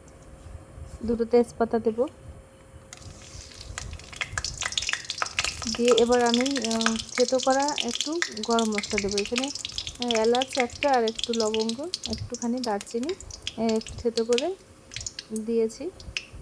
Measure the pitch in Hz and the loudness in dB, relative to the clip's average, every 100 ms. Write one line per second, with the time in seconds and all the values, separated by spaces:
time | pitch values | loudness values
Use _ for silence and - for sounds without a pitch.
0 | - - - - - - - - - - | -20 -20 -20 -18 -16 -16 -16 -16 -14 -6
1 | 220 226 226 240 233 - 233 233 220 220 | 0 0 6 6 6 2 2 2 2 2
2 | 294 - - - - - - - - - | 0 -2 -16 -16 -18 -20 -20 -20 -18 -16
3 | - - - - - - - - - - | -16 -16 -16 -16 -14 -14 -12 -10 -10 -12
4 | - - - - - - - - - - | -12 -8 -6 -4 -6 -6 -4 -2 -2 -4
5 | - - - - - - 233 226 240 220 | -4 -6 -4 -2 -4 -4 -4 2 6 8
6 | 233 247 240 240 269 277 220 226 226 226 | 8 6 6 4 2 0 0 2 2 0
7 | - - 247 262 262 262 285 285 240 - | 0 2 4 4 4 4 2 0 -2 -2
8 | 294 339 - 214 220 233 220 208 - 208 | -2 -2 -2 -2 0 2 2 0 -2 -2
9 | 196 202 208 240 277 - - - - - | 0 0 0 -2 -2 -4 -8 -8 -8 -4
10 | 240 226 226 247 262 - 240 - 285 254 | 0 4 4 4 2 0 -2 0 4 4
11 | 220 226 - 226 214 220 220 233 339 - | 2 0 -2 0 2 2 0 -2 -6 -6
12 | - - - 247 240 254 240 202 - 233 | -6 -6 -6 -4 -2 -2 -2 -2 -4 -4
13 | 285 392 - - - - 226 220 - - | -4 -6 -10 -12 -10 -2 0 0 -2 -4
14 | 233 226 226 240 320 381 - - - - | -2 0 2 2 0 -4 -12 -20 -16 -12
15 | - - - 220 220 226 226 - 330 - | -12 -12 -8 -6 0 2 2 -2 -10 -10
16 | - - - - | -10 -10 -10 -8